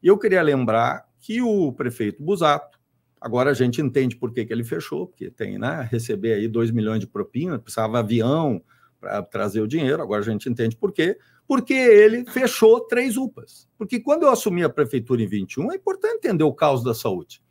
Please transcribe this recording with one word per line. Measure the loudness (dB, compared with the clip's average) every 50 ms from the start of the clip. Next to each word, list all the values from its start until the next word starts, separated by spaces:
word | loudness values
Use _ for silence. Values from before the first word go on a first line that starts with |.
E | 6 4
eu | 4 4
queria | 4 2 2 2
lembrar | 2 2 2 2 0 0 2 2 2 0 -2 -4 -10 _ _ _
que | _ -8 -4 -2
o | -2 0 0 0 0 -2
prefeito | -2 -4 -6 -6 -4 -4 -4 -6 -4 -6
Busato, | -4 -4 -2 0 2 2 2 0 -2 -12 _ _ _ _ _ _ _ _ _ _
agora | -10 -4 0 0 2 2
a | 2
gente | 2 0 0 0 0
entende | -2 0 0 0 0 0 -2
por | -4 -8 -6
que | -6 -6 -6
que | -4 -4
ele | -6 -4
fechou, | -4 -6 -8 -8 -8 -8 -8 -8 -10
porque | _ _ -16 -16
tem, | _ _ -10 -10 -8 -6
né, | -6 -6 -6 -6 -6 -4
receber | -4 -4 -4 -4 -6 -4 -2 -2 0
aí | 0 -2 -2
dois | -2 -2 -2 0
milhões | 0 0 -2 0 -2 -4
de | -6 -6
propina, | _ -8 -8 -6 _ -6 -6 -6 -6 -8
precisava | -10 -10 -6 -4 -4 -2 -2 -2
avião | -2 0 0 0 0 0 0 0 0 -2 -2 -4 -8 _ _ _ _ _ _ _
pra | -12 -8 -8 -8 -8
trazer | -8 _ -6 -4 -4 -2 -2
o | -4 -2
dinheiro, | -2 -2 -2 0 -2 -2 -2
agora | -4 -4 -4
a | -2
gente | -4 -4 -6 -4 -6
entende | -4 -2 -2 -4 -4
por | -2 -4 -6
quê, | -2 0 -2 -2 -2 -6 _ _ _ _ _ _
porque | -2 -2 0 0 0
ele | 2 6 8 10 10 10 8 6 2 -6
fechou | -6 -4 -2 -2 0 0 6 6 8 8 6
três | 4 -2 0 0 0 0 -2 -4
upas. | -4 -6 -8 -12 -20 _ -20 -20 _ _ _
Porque | _ -10 -6 -6 -4
quando | 0 0 0 4 4
eu | 4
assumi | 4 4 0 -2 -2 0 0
a | 0
prefeitura | 0 0 -2 0 0 -4 -2 0 -2 0
em | 0 -2
vinte | -2 -6 -6 -6 -6
e | -6
um, | -6 -4
é | -6
importante | -4 _ -4 -6 -2 -2 -4 -4 -2
entender | -2 0 0 2 2
o | 0 2
caos | 2 0 2 2 0 0
da | -2 -4
saúde. | -2 -2 -4 -4 -4 -8 _ -20 -20 _ _